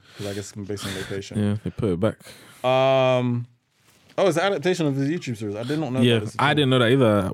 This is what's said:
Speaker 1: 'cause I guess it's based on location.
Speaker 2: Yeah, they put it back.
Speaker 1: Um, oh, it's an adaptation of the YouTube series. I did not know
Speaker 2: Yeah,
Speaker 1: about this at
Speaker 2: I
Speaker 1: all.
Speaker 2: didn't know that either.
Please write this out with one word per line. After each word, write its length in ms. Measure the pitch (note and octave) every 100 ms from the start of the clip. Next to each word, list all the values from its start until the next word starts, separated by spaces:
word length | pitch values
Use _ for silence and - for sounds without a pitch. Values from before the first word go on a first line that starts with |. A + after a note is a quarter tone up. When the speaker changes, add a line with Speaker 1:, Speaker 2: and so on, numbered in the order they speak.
| - -
Speaker 1:
'cause 100 | G2+
I 60 |
guess 180 | G2+ G2+ G#2
it's 120 | G2
based 180 | G2+ G2+
on 80 |
location. 440 | F#2+ F#2+ G2 - G#2
Speaker 2:
Yeah, 180 | G#2 G#2
they 80 | -
put 200 | - A2
it 100 | E2+
back. 160 | G#2+ - - - - -
Speaker 1:
Um, 800 | B2+ C3 C3+ C3 C3 B2+ B2 A#2+ B2 _ _ _ _ _ _ -
oh, 100 | F#3+
it's 80 | E3
an 60 |
adaptation 420 | G3 E3+ F3 F3+ D3+
of 100 | C3+
the 80 |
YouTube 320 | C#3 F3 C#3 G#2+
series. 180 | G#2 G#2+
I 60 |
did 140 | B2 D3+
not 140 | C3+
know 80 | B2+
Speaker 2:
Yeah, 140 | A#2+
Speaker 1:
about 100 | A2+ A2
this 80 | A#2
at 60 |
Speaker 2:
I 60 | C#3
Speaker 1:
all. 60 |
Speaker 2:
didn't 160 | D3 C3
know 80 | C3
that 120 | A2+
either. 360 | C3+ A2+ G#2 F#2